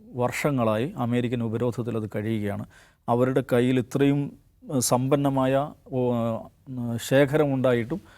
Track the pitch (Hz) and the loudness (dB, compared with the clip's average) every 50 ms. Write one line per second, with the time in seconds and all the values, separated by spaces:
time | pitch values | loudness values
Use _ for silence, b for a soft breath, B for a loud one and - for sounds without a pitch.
0 | - - 202 123 123 123 - - - 151 143 127 117 110 107 110 120 165 214 - | -20 -12 -6 -2 -2 -2 -2 -2 -2 0 0 2 2 2 2 0 -2 -4 -4 -4
1 | 123 117 120 123 123 117 127 120 117 113 107 117 120 123 113 - 117 117 110 113 | -4 -2 0 0 -2 -2 -2 -4 -4 -4 -4 -2 -2 -2 -2 -4 -6 -4 -4 -6
2 | 107 104 - 110 104 113 113 110 104 101 101 104 104 - b b b b b b | -6 -6 -6 -6 -4 -4 -4 -4 -4 -4 -6 -6 -8 -12 b b b b b b
3 | b - 120 120 127 127 131 139 123 - 127 120 123 127 131 127 113 - - 139 | b 0 2 2 2 2 2 0 0 2 2 2 4 4 2 2 0 0 0 2
4 | 139 143 143 143 143 - - - _ _ _ _ - 240 156 127 120 - 135 123 | 4 4 4 2 0 -4 -8 -14 _ _ _ _ -10 -4 -2 -2 0 2 2 2
5 | 131 135 147 139 143 139 139 135 131 131 135 135 143 156 - - - - 139 127 | 2 2 2 2 2 2 2 2 2 2 2 0 0 -2 -8 -16 -14 -6 -4 -2
6 | 123 123 120 117 113 117 113 107 - - _ _ _ - 131 123 120 120 117 113 | 0 0 0 0 0 -2 -4 -4 -8 -12 _ _ _ -12 -10 -8 -6 -6 -6 -6
7 | - - 135 135 147 131 143 156 151 143 135 131 127 131 123 120 113 120 160 202 | -2 2 4 4 4 4 4 2 2 2 0 0 2 2 2 0 0 -2 -6 -8
8 | - b b | -10 b b